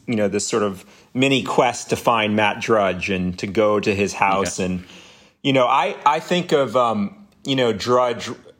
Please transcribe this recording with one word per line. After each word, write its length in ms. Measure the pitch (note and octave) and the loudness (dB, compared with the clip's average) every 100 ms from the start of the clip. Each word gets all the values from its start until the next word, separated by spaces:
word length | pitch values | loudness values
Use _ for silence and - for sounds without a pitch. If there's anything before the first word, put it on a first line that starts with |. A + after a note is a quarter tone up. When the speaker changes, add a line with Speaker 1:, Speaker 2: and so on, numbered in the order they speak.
| - | -6
Speaker 1:
you 100 | A2+ | -2
know, 120 | G2+ | 0
this 180 | G2+ - | -2 -2
sort 180 | A2+ | -2
of 200 | G#2 F#2 - - _ | -2 -4 -16 -20 _
mini 300 | B2+ C3+ C3+ | -2 2 2
quest 460 | G2 - C3 A#2+ - | 0 2 2 0 -4
to 60 | A2+ | -2
find 380 | C3+ A#2 G#2+ | 0 0 0
Matt 260 | G#2+ G#2 G#2 | 0 0 -2
Drudge 480 | - A2 G2 F2+ E2+ | 0 2 2 -2 -4
and 300 | F#2+ F2+ F2+ | -2 -4 -4
to 80 | G#2 | -6
go 320 | F#2+ G#2+ G#2 | 0 2 2
to 160 | G2+ | 0
his 200 | G2+ G2+ | 0 -2
house. 440 | - G2 G2 F#2 - | 0 0 0 -2 -4
Speaker 2:
Okay. 80 | F#2 | -4
Speaker 1:
And, 180 | F2+ - - - - _ _ | -4 -8 -20 -20 -20 _ _
you 100 | C#3+ | 0
know, 140 | C3+ B2 | 2 4
I, 300 | C#3 F3+ - | 4 2 0
I 140 | C#3+ D#3 | 0 0
think 340 | D#3+ F3+ F3 | 0 -2 2
of, 240 | D#3 C3 A#2+ | 0 2 2
um, 520 | A#2+ G#2+ G2+ - - _ | 2 0 -4 -6 -20 _
you 100 | - | -4
know, 180 | C3+ A#2+ | 0 0
Drudge, 580 | G2+ A#2 B2 B2 A2+ G#2 C3 - _ | 0 2 2 2 -2 -8 -12 -16 _